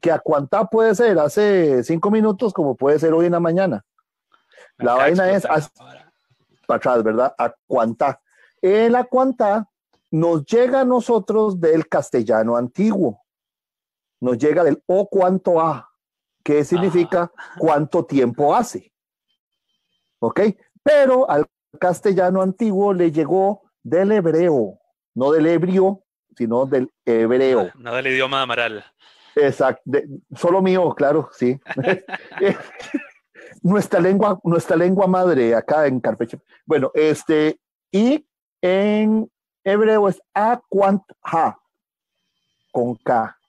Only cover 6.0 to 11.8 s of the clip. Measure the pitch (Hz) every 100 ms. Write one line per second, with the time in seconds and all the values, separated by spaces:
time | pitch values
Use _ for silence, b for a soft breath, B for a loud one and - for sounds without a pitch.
6 | _ _ _ _ _ _ - 117 135 123
7 | 110 110 127 - 120 - _ 123 113 117
8 | 143 131 _ b b b 185 208 226 240
9 | 247 254 262 262 214 208 214 _ _ _
10 | _ 156 170 165 143 226 247 269 254 254
11 | - 233 - 214 214 185 160 160